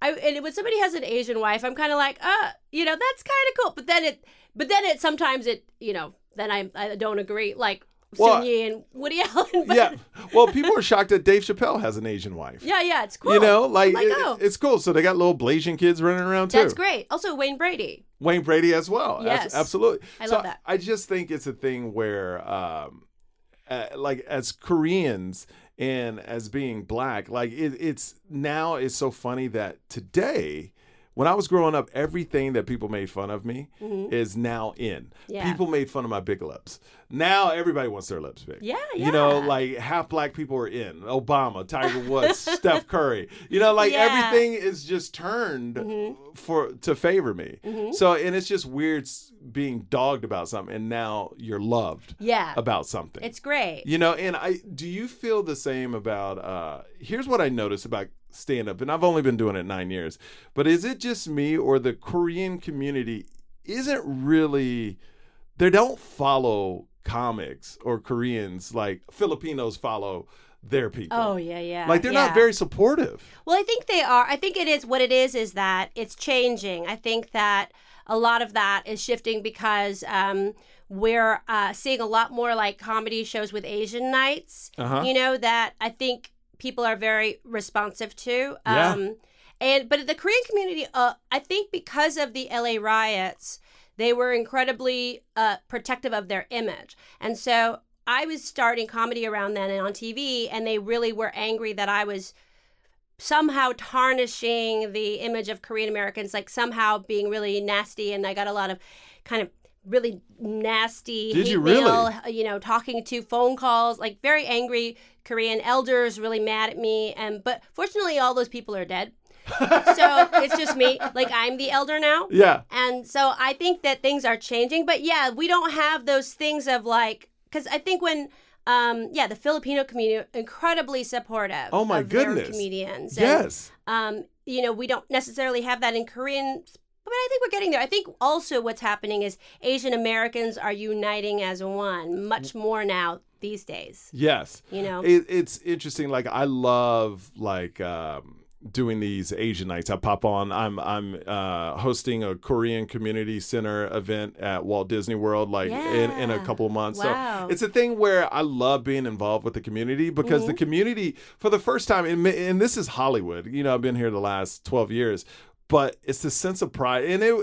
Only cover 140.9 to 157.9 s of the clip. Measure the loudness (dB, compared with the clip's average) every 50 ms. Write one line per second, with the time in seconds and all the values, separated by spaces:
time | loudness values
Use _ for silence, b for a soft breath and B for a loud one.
140.9 | -4 -2 -2 -2 -2 -2 -2 -2 -2 -2 -2 -2 -4 -4 -6 -6 -4 -4 -4 -2
141.9 | -4 -4 -4 -4 -6 -4 -2 -4 -4 -4 -4 -10 -10 -4 -2 -2 -2 0 -2 -2
142.9 | -2 0 -2 -2 -4 -6 _ _ _ _ -10 -10 -10 -10 -12 -14 -14 -14 -14 -16
143.9 | -18 -20 -20 -16 -4 0 2 2 2 2 -2 -8 -16 -20 _ _ -8 -6 -6 -4
144.9 | -4 0 4 6 6 6 6 2 -2 -2 -2 -2 -6 -10 -4 -6 -4 -4 -6 -10
145.9 | -6 -6 -4 -2 -2 -2 -2 -2 -2 0 0 0 0 0 2 2 4 4 4 4
146.9 | 4 2 2 0 -2 -8 -16 -20 _ -8 -6 -4 -4 -4 -6 -8 -8 -8 -8 -6
147.9 | -6 -6 -8 -8 -10 -12 -14 -18 -20 -20 _ _ -20 -20 -20 -8 -2 -2 0 0
148.9 | 0 0 -2 -2 -2 -4 -6 -6 -4 -2 -2 -2 -2 -4 -6 -6 -6 -6 -4 -4
149.9 | -4 -2 0 0 0 2 2 2 2 2 -2 -2 -2 -2 -2 -2 -4 -6 -4 -4
150.9 | -4 -4 -4 -6 -10 -10 -8 -6 -4 -4 -2 -2 -4 -4 -4 -4 -6 -2 -2 -2
151.9 | -2 -2 -2 -4 -4 -2 -2 -4 -6 -6 -4 -2 0 0 0 0 -2 -2 -4 -6
152.9 | -6 -6 -4 -4 -2 -2 -4 -4 -6 -6 -6 -4 -4 -2 -2 -2 -2 -2 -4 -2
153.9 | -4 -6 -4 -2 -4 -4 -4 -6 -8 -8 -4 -4 -4 -4 -2 -2 -2 -2 0 0
154.9 | -2 -2 -2 -2 -4 -2 0 0 2 2 0 0 -2 -2 -2 -2 -4 -4 -4 0
155.9 | 2 2 2 2 0 -2 -2 -2 -2 -2 -2 -4 -2 -2 0 0 0 -2 -2 -2
156.9 | -4 -4 -2 -2 -2 -2 -4 -4 -4 -6 -4 -4 -2 -2 -2 0 2 2 2 2